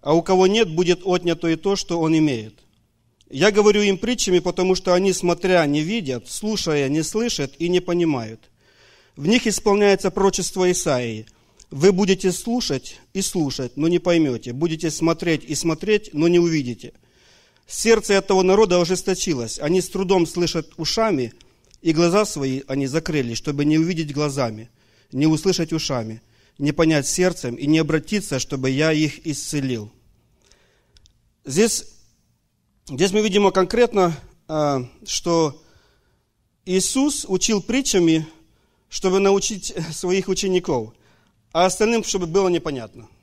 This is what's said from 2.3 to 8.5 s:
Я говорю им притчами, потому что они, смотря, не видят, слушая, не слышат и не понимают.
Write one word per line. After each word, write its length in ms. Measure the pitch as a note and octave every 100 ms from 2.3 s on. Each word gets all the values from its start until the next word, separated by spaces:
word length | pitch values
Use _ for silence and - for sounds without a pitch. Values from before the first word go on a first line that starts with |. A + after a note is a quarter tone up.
| A#2+ A2 _ _ _ _ _ _ _ _
Я 200 | - F#3+
говорю 320 | G3+ G#3 G#3
им 160 | G#3 F#3+
притчами, 400 | A3 B3 - F3+
потому 360 | F3 E3+ F#3
что 200 | F#3 -
они, 180 | F3+ G3
смотря, 540 | F#3 F3+ E3+ F#3+ F3+ D3+
не 140 | D3
видят, 500 | D#3 A3+ D3 B2 -
слушая, 580 | - G#3+ G#3 - D3+ C3+
не 140 | D3
слышат 520 | D#3 G#3+ A#3 - C#3 -
и 100 | E3+
не 120 | F3+
понимают. 720 | F3+ F3 E3+ C3+ A2 A2+ _